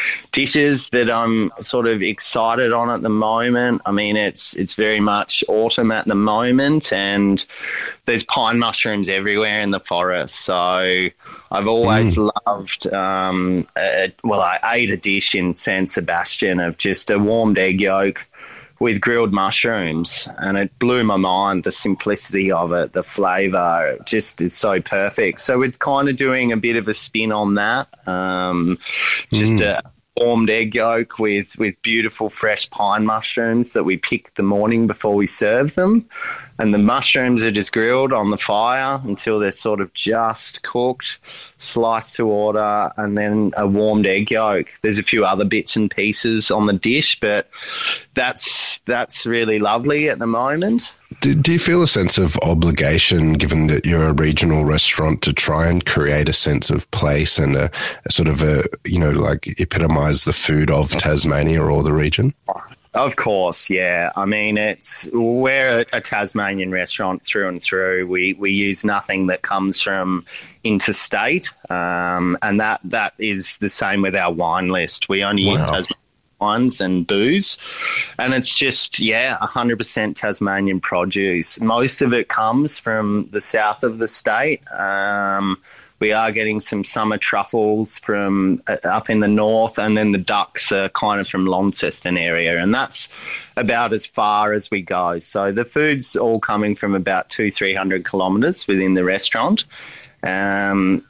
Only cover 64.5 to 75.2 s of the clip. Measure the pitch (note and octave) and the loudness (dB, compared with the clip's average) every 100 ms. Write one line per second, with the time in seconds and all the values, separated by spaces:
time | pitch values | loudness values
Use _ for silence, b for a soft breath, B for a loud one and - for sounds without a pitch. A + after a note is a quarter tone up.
64.5 | G#2+ G#2+ - - - - A#2 A#2 B2 C3 | 0 0 -2 -4 -4 -2 0 0 2 2
65.5 | C3+ C3 A#2 A#2 A#2+ - G#2+ G#2 G#2+ G2+ | 2 2 2 0 -4 -4 -4 -2 -2 -2
66.5 | G2 F#2 F#2 F2 - G2 F#2 - G#2+ F#2+ | -2 -2 -4 -4 -4 -4 -4 -4 -2 -2
67.5 | F2+ - F#2+ F#2 F#2 F2+ F#2 F#2 F#2+ G2+ | -4 -4 -2 0 0 -2 -2 -2 -2 -2
68.5 | G2 G2+ F#2 G#2+ G2+ - F#2+ F#2 F#2 - | 0 0 0 -2 -2 -2 -2 0 -2 -2
69.5 | G2 F#2+ F#2+ G#2 G2 F#2 F#2 - B B | -2 0 -2 -2 -2 -2 -4 -6 B B
70.5 | B A2+ G2+ - G2+ - G2+ A#2 F3 - | B 0 0 0 -2 -2 0 0 -2 -4
71.5 | - - F2+ F2 F2 F2+ F2+ F2+ F2 G#2+ | -10 -8 -4 -2 -2 -2 0 0 -2 0
72.5 | G2+ G#2+ G#2+ F2+ A2+ G#2 - G#2+ G2 F#2 | 0 0 -2 -4 -4 -4 -4 -4 -4 -4
73.5 | - G#2 - G2+ G2+ F#2+ F#2+ F2 E2+ E2+ | -4 -4 -2 0 0 0 0 -2 0 -2
74.5 | F2 F2+ F#2 D#2+ - - G2 | 0 0 -2 -2 -4 -2 0